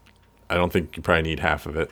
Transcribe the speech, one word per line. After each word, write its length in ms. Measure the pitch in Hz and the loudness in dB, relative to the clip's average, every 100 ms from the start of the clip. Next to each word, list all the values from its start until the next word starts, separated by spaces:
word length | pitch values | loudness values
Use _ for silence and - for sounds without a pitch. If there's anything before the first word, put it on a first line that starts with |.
| - _ _ _ - | -20 _ _ _ -4
I 60 | 87 | 0
don't 160 | 87 | 2
think 240 | 95 76 - | 0 -2 -4
you 40 | |
probably 220 | 85 85 | 2 2
need 160 | 80 76 | 2 0
half 260 | 82 76 78 | 0 0 -2
of 120 | 76 | -4
it. 120 | - | -4